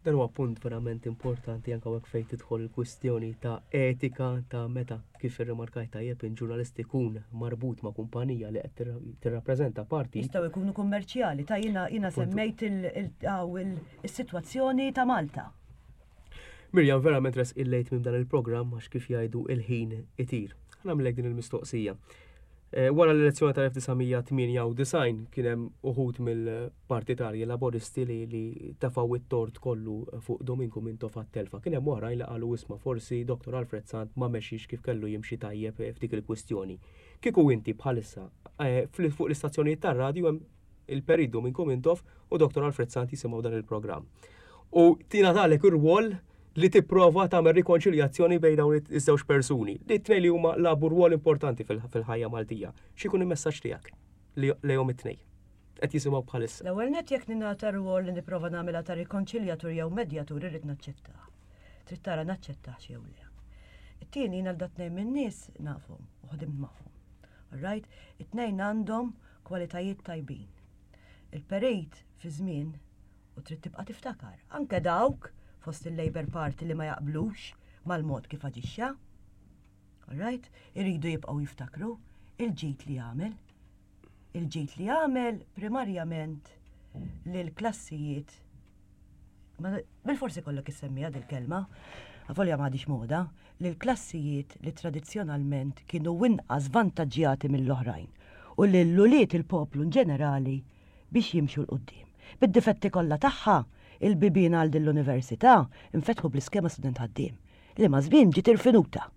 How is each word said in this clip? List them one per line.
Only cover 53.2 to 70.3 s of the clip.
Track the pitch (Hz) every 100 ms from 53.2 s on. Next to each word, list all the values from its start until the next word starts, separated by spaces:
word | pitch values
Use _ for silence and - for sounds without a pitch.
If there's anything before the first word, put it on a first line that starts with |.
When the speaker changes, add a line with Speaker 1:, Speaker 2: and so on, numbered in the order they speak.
Speaker 1:
il-messaġġ | 180 160 160 151 113
tiegħek | 90 - - - - - -
li, | 135 139 143
lejhom | 135 131
it-tnejn? | 123 - - - - - - _ -
Qed | 151 151
jisimgħu | 143 139 127
bħalissa. | 127 113 - 180
Speaker 2:
L-ewwel | 190 240
nett | 320 330 269
jekk | 240
ningħata | 220 214 202 214 196
rwol | 190 185 180
li | 180
nipprova | - 180 170
nagħmilha | 170 175 170
ta' | 170 170
rikonċiljatur | 180 202 190 233 196 160 170 165
jew | 160 190
medjatur | 202 151 147 147 175
irrid | 160 147
naċċettah. | 143 - 139 - - - - - - - - -
Trid | 180
tara | - 160 160
naċċettah | 185 - 143 - 127
xi | - 120
jew | 113
le. | - - - - - - - - -
It-tieni | - 285 240 185
jiena | 185
l-dat | 175 175 -
tnejn | 175 175
minn | 214 277
nies | 247 - - -
nafhom | 147 143 - -
u | 117 - 127 147
ħdimt | 147 139 139
magħhom. | - - - _ - - - - 131
All |
right? | 175 214 220 - - -
It-tnejn | - 226 240 190
għandhom | 202 220 208 220 240 - - - -
kwalitajiet | 180 175 175 185 196
tajbin. | - 165 135